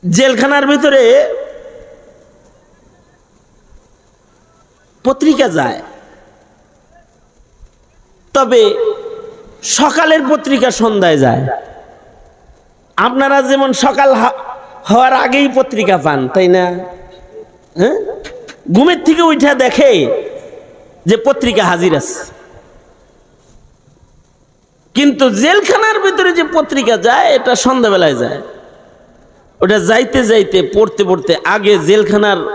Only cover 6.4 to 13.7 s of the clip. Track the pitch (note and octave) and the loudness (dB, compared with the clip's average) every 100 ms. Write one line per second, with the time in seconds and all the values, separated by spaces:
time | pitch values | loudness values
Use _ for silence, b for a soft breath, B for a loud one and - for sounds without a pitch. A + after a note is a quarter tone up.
6.4 | _ _ _ _ _ _ _ _ _ _ | _ _ _ _ _ _ _ _ _ _
7.4 | _ _ - _ _ _ _ _ _ C#4 | _ _ -20 _ _ _ _ _ _ -2
8.4 | B3+ A#3+ G#3+ - A4 G#4 - - - - | 2 2 2 0 -4 -6 -12 -16 -18 -20
9.4 | - - - - D4 D4+ D#4+ D#4+ C4 D4+ | -20 -16 -6 0 0 2 2 2 2 -2
10.4 | C#4+ C#4 B3 - A3+ G#3 F3+ D3+ C3 B2 | 0 0 0 0 -2 2 2 2 2 0
11.4 | C3 B2+ - - - - - - - _ | -4 -8 -12 -20 -20 -20 -20 -20 -20 _
12.4 | _ _ _ _ _ - G#3+ B3+ C#4 C#4 | _ _ _ _ _ -4 -2 0 0 2
13.4 | C4 C4+ C4+ | 2 0 0